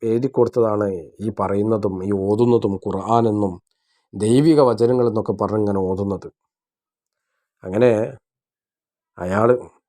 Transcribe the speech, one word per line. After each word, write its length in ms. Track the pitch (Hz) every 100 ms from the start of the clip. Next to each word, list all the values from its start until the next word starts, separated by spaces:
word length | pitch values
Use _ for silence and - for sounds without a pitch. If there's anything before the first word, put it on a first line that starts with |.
എഴുതി 240 | 113 117 131
കൊടുത്തതാണ് 580 | 131 117 123 113 104 104 92 76 -
ഈ 100 | 104 107
പറയുന്നതും 580 | 95 101 104 110 101 92
ഈ 80 | 95 101 95
ഓതുന്നതും 480 | 107 120 117 104 98
ഖുർആനെന്നും 680 | 101 95 95 117 117 104 101 87 _ _ _ _ _
ദൈവിക 460 | 95 104 123 151 151
വചനങ്ങളെന്നൊക്കെ 720 | 131 107 117 127 120 107 101 104
പറഞ്ഞിങ്ങനെ 440 | 98 107 104 98
ഓതുന്നത്." 460 | 92 95 98 92 82 _ _ _ _ _ _ _ _ _ _ _ _ _
അങ്ങനെ 260 | 92 98 123 107 113 - _ _ _ _ _ _ _ _ _ -
അയാൾ 300 | 90 98 117 123 - _